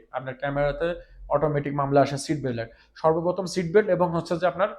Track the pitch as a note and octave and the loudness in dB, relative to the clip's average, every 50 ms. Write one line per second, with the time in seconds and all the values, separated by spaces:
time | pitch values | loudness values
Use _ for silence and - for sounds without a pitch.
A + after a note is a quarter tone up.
0 | - _ - C3 C3+ C3 B2+ - - C#3+ C#3+ C#3+ C#3+ C#3+ C#3+ C#3+ E3 E3+ F3 E3+ | -12 _ -10 -10 -8 -10 -8 -6 -6 -4 0 0 0 0 0 -2 -2 -4 -4 -6
1 | - - - - - - D3 D3 D3 D#3 D3 C#3+ C#3+ D3 C#3+ C#3+ C#3 C3+ C#3 C#3+ | -10 -18 -20 -14 -6 -2 0 0 2 0 0 0 -2 -2 -2 -2 0 4 6 6
2 | C3+ B2+ D3 C3+ - - D#3+ C#3+ C3+ C3 A#2+ A2+ A2+ - - - _ _ _ - | 6 4 2 -4 -4 -4 -4 -2 -2 -4 -4 -4 -6 -8 -12 -20 _ _ _ 0
3 | - D#3+ D#3+ E3+ E3 F3 F3 F#3 F#3+ F3 - F#3+ F#3 E3 E3 G#3 G#3+ G3 F3+ D#3+ | 2 2 2 2 0 -2 -2 -2 -4 -4 -4 -4 0 2 4 4 4 4 2 2
4 | F3+ F3 E3 E3+ D#3 - F3+ E3 F3 F3+ F3 E3+ F#3+ G#3+ G#3+ | 2 2 0 -2 -2 -2 -2 0 0 0 0 0 0 -2 -2